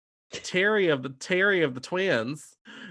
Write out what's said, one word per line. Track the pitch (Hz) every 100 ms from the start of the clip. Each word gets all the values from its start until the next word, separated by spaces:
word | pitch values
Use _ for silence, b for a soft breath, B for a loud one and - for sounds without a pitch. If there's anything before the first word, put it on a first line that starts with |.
| _ _ _
Terry | - - 180 202 214 180
of | 143
the, | 135
Terry | 131 - 180 196 190
of | 151
the | 127
twins | - 180 190 127 113 147 - - B B B